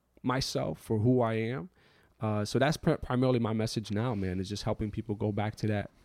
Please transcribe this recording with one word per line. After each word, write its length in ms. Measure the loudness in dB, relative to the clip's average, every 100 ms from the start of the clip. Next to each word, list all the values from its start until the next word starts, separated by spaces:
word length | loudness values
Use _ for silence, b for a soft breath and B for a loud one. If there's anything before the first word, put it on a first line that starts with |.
| _ _
myself 560 | -2 -2 -2 -2 -4 -6
for 180 | -2 2
who 220 | 4 4
I 140 | 4
am. 340 | 2 -2 -4 -8 _ b b b b
Uh, 240 | -2 0
so 140 | 0 2
that's 180 | 2 2
pr-, 180 | 0
primarily 440 | 0 0 2 4 4
my 140 | 2
message 380 | 0 0 -2 -2
now, 240 | -2 0
man, 260 | -2 -2 -2
is 80 | -4
just 140 | -4
helping 280 | -4 -2 -4
people 240 | -4 -6
go 160 | -2 -2
back 240 | 0 -2 -2
to 100 | -2
that, 220 | 0 -4 _